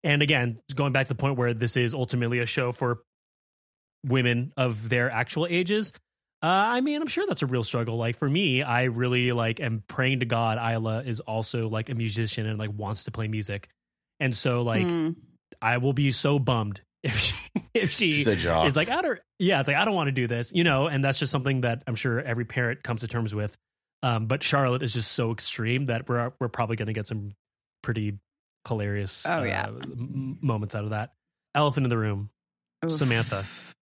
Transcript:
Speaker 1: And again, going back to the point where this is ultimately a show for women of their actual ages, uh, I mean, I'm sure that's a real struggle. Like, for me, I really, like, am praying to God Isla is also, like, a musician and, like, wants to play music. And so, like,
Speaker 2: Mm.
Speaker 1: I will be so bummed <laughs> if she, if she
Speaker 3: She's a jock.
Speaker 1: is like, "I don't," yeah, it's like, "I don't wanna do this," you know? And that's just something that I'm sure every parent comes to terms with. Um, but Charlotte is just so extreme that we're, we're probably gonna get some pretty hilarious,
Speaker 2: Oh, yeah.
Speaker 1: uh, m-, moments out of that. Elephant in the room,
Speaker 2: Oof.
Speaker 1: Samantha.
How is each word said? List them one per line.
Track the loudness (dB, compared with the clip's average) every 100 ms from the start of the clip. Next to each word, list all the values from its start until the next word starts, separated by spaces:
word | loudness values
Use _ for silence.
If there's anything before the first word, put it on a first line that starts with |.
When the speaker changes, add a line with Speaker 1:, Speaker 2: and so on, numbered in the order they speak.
Speaker 1:
And | 2 2
again, | 4 2 2 -4 -10 -2
going | 0
back | 2 0
to |
the | 0
point | 0 2
where | 0 0
this | 0 0
is | 0 -2
ultimately | -2 0 0 0
a | -2
show | -2 -2
for | -2 -2 -2 _ _ _ _ _ _ _ _ _ _ 0
women | 2 2 2 -2 -2
of | -2 -2 -2
their | 0 2
actual | 0 -2 -2 -2
ages, | 0 0 -2 -2 -10 _ _ _ _
uh, | 2
I | 4 4 2
mean, | 0 -2
I'm | -2
sure | -2 -2
that's | -2
a | 0
real | 0
struggle. | 0 -2 -2 -2
Like, | -2 -2
for | 0
me, | 2 2 0
I | 2 2
really, | 2 0 2 2 2
like, | 2 0 -2
am | -4 -4 -6
praying | -2 0 0
to | 0
God | 2 2 0
Isla | 0 -2 -2 -2
is | -4 -6
also, | -4 -4 -2 -4 -2
like, | -2 -4
a | -4
musician | -2 -2 -2 -2 -4
and, | -4
like, | -6
wants | -6 -6 -6 -6
to |
play | -6 -4
music. | -4 -4 -8 -10 _ _ _ _ _
And | -2 0
so, | 0 2
like, | 2 2 2
Speaker 2:
Mm. | 2 0 -4 -12 _ _ -4
Speaker 1:
I | 0 4
will | 2
be | 4 2
so | 4 4 4
bummed | 4 2 2 -4 _
<laughs> | _
if | -2 0
she, | 0 -2 -6 -6 -2
if | 0 0
she | 2 2
Speaker 3:
She's | 4 4
a | 4
jock. | 4 4 4
Speaker 1:
is | 4
like, | 2
"I | 0
don't," | 0 -2 _ _
yeah, | 2 4
it's | 4
like, | 2
"I | 2
don't | 2
wanna | 2
do | 0 0
this," | 0 0
you | 4
know? | 4 4 2
And | 2
that's | 2 2
just | 0
something | 0 0 2
that | 0 -2 -4
I'm | -4
sure | 0 -2
every | -2 -4 -4
parent | -2 -2 -4
comes | -6 -6
to | -4
terms | -4 -2
with. | -4 -6 -8 _ _ _ _
Um, | 0 0 0
but | -2
Charlotte | 2 2 2 2
is | -2
just | -2 -2
so | 0 -2
extreme | -2 -6 -4 0 0 0
that | -2 -2
we're, | -2 -2 -4
we're | -6
probably | -2 -2 -2
gonna | -2
get | -4 -4
some | -6 -8 -14 _ _ _ _
pretty | -4 -2 -2 -6 _ _ _ _ -6
hilarious, | -4 -2 -2 -4 -6 -4
Speaker 2:
Oh, | -2
yeah. | 0 -2 -4
Speaker 1:
uh, | -8
m-, | -10 -10 -8 -6 -6 -4
moments | -2 -2 -4 -6
out |
of | -4
that. | -6 -6 _ _ _ _ 2
Elephant | 2 2 0
in |
the | 2
room, | 0 -2 -6 _ _ _ _ _ -4
Speaker 2:
Oof. |
Speaker 1:
Samantha. | 0 2 2 0 -4 -6 -12 -18 -20